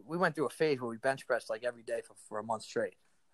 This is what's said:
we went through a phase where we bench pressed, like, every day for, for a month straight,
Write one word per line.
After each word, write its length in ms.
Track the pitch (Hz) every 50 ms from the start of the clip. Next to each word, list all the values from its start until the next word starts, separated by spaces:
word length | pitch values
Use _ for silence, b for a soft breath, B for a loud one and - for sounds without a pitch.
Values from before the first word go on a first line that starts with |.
| 98
we 120 | 127 160 175
went 180 | 190 170 -
through 120 | 160 143 120
a 20 |
phase 300 | - - 160 156 139 123
where 100 | 123 117
we 80 | 113 110
bench 300 | - 131 135 143 - -
pressed, 220 | 123 110 - -
like, 140 | 113 110 120
every 180 | 123 120 120 110
day 180 | 113 117 117 - -
for, 80 | 110 - - -
for 100 | 107 107
a 40 | 107
month 200 | 113 113 107 -
straight, 320 | - - 123 110 92 - _ _ _ _ _ _ _